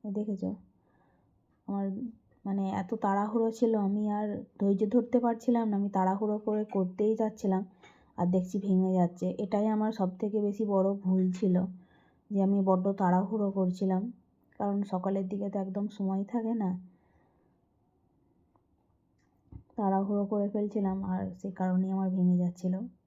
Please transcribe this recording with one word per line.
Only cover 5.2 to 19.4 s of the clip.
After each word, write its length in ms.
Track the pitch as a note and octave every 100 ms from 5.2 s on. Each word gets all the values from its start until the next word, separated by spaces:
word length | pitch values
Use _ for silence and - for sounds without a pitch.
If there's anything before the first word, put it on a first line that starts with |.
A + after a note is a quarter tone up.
পারছিলাম 400 | A#3+ A3+ - A#3 A3
না, 60 | G3+
আমি 80 | G3+ G3
তাড়াহুড়ো 400 | F#3 G3 G#3+ G#3+ G#3+
করে 160 | G#3+ G#3+
করতেই 380 | G3 F#3 F#3 G#3+ A3
যাচ্ছিলাম, 420 | A3 A3 G3+ F#3+ F#3+ _ - - _ -
আর 80 | F3+
দেখছি 220 | F#3 F#3 G#3 G3
ভেঙে 240 | F#3 F#3+ F#3
যাচ্ছে। 280 | F3 F3 F3+ F#3
এটাই 280 | G3 G#3 G#3+
আমার 240 | G#3+ G#3+
সব 180 | A3 F#3 F#3
থেকে 200 | G#3+ G#3+ G#3
বেশি 180 | G3+ A3
বড় 140 | G3 F#3+ G3
ভুল 180 | F#3+ F#3 F#3 F3+
ছিল, 180 | G3 F3+ F3+ - - _ _ _ _
যে 80 | G3+
আমি 160 | F#3+ G3+ F#3+
বড্ড 180 | F#3 G3 G3
তাড়াহুড়ো 480 | F#3 F3+ G3 G#3+ G3+ G3
করছিলাম, 440 | F#3 F3+ F#3+ F#3 A3+ - _ _ _ _
কারণ 180 | G3+ G3+ G3+
সকালের 320 | F#3 F#3+ G3 F#3
দিকে 180 | G3 G3+
তো 60 | G3
একদম 200 | F#3+ F#3+ G#3 -
সময় 260 | F#3+ F#3+ G3
থাকে 200 | B3 A3
না, 160 | A#3 F#3+ F3+ - _ _ _ _ _ _ _ _ _ _ _ _ _ _ _ _ _ _ _ _ _ _ _ _ _